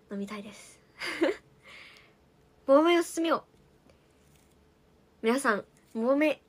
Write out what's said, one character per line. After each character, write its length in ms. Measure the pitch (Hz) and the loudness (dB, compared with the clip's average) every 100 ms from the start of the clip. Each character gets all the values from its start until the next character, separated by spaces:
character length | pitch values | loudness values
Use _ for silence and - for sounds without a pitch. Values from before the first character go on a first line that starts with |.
| - | -14
飲 60 | 202 | -12
み 80 | 202 | -10
た 100 | 208 | -12
い 60 | |
で 120 | 208 | -16
す。 260 | - - - _ - 339 320 349 427 _ _ - | -20 -20 -20 _ -14 -8 -2 -2 -2 _ _ -20
<laughs> 960 | - - - _ _ _ _ _ _ - | -20 -20 -20 _ _ _ _ _ _ 4
モ 100 | 277 | 6
バ 60 | |
メ 160 | 320 349 | 6 2
お 40 | |
す 100 | 330 | 0
す 80 | - | -4
め 120 | 330 | -2
を。 120 | 262 - _ _ _ _ _ _ _ _ _ _ _ _ _ _ _ _ - | -4 -6 _ _ _ _ _ _ _ _ _ _ _ _ _ _ _ _ -6
皆 160 | 226 254 | -2 0
さ 180 | 269 202 | 0 -2
ん、 80 | - _ _ | -6 _ _
モ 140 | 226 233 | -4 0
バ 100 | 285 | 2
メ 240 | 311 - | 2 -2